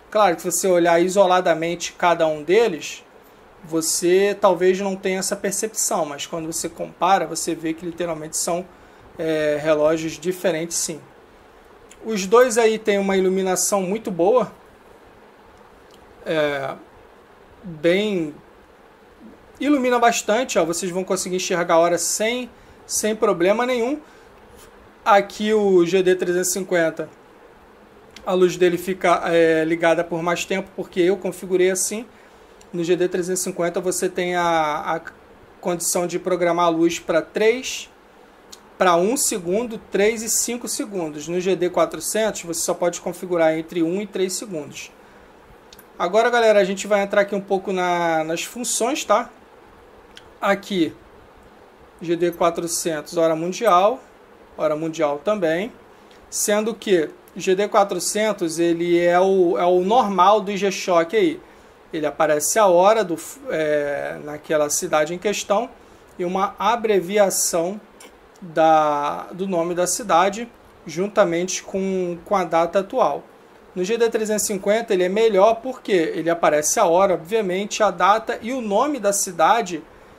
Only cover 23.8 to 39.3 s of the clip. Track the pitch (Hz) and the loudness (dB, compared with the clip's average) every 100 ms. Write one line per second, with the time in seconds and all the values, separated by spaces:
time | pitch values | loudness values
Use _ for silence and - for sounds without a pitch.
23.8 | 233 294 - - - - - - - - | -2 -4 -8 -20 -20 -20 -20 -20 -20 -20
24.8 | - - - 202 196 - 214 214 202 185 | -20 -6 2 2 2 -4 0 2 4 4
25.8 | 170 190 180 185 180 175 180 202 185 175 | 4 2 2 0 0 -2 -2 -4 -2 0
26.8 | 165 156 156 - - - - - - - | 0 -2 -10 -14 -20 -20 -20 -20 -20 -20
27.8 | - - - - - 185 180 160 180 175 | -20 -20 -20 -14 -4 2 2 2 0 0
28.8 | 190 185 185 170 - 170 165 160 160 170 | -4 -2 0 0 2 2 4 2 0 0
29.8 | 165 165 165 170 170 170 - 190 196 - | 2 0 -2 -4 -4 -4 -4 -6 -6 -10
30.8 | - 196 170 196 185 175 190 180 180 190 | -8 0 0 0 -4 -8 -2 0 2 0
31.8 | - 214 247 - - - - - - 175 | -4 -6 -12 -18 -20 -20 -20 -20 -12 -6
32.8 | 165 175 175 190 175 185 190 175 170 180 | 0 0 0 -2 -4 -4 -4 -4 -4 -2
33.8 | 180 180 185 185 180 180 175 165 151 151 | -4 -2 -4 -2 -2 0 0 2 0 -2
34.8 | - 165 - - - - - - 190 175 | -4 -6 -8 -20 -20 -20 -20 -12 -6 -4
35.8 | - 185 175 170 180 175 175 170 175 165 | -2 -2 -2 -4 -4 0 0 2 2 2
36.8 | 170 165 - 165 151 190 220 247 254 - | 0 0 -2 -2 0 0 2 0 -2 -10
37.8 | - - - - - - - - - - | -12 -20 -20 -20 -20 -20 -20 -20 -10 0
38.8 | 185 170 190 277 - | 4 4 2 0 -2